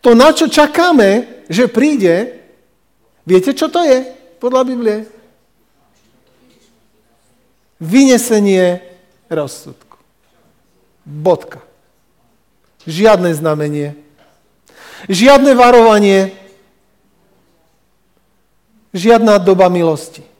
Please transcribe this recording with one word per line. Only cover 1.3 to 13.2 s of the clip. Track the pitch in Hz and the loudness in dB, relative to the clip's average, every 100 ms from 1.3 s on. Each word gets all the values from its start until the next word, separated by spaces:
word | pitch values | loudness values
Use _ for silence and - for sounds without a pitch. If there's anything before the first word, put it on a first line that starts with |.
| - _ | -20 _
že | 180 247 | -4 -2
príde, | 226 294 285 185 170 247 - _ _ _ _ _ _ _ _ | 0 -2 0 -2 -2 -6 -14 _ _ _ _ _ _ _ _
viete, | - 185 185 | -2 0 0
čo | - 311 | -4 -4
to | 339 330 | -2 -2
je | 254 262 - _ _ | -4 -6 -18 _ _
podľa | 240 254 | -4 -4
Biblie? | 254 247 226 214 220 _ _ _ _ _ _ _ _ _ _ _ _ _ _ _ _ _ _ _ _ _ _ _ _ _ _ _ | -4 -4 -6 -6 -12 _ _ _ _ _ _ _ _ _ _ _ _ _ _ _ _ _ _ _ _ _ _ _ _ _ _ _
Vynesenie | 160 233 269 240 233 214 202 185 180 180 - _ _ _ _ | -2 2 2 0 0 -2 0 0 0 -4 -12 _ _ _ _
rozsudku. | 160 139 - 143 123 _ _ _ _ _ _ _ _ _ _ _ _ - | -10 -10 -14 -20 -20 _ _ _ _ _ _ _ _ _ _ _ _ -20
Bodka. | 147 170 165 - - _ _ _ _ _ _ _ _ _ _ _ _ - | -6 -2 -2 -6 -20 _ _ _ _ _ _ _ _ _ _ _ _ -14
Žiadne | 160 214 202 | -2 2 2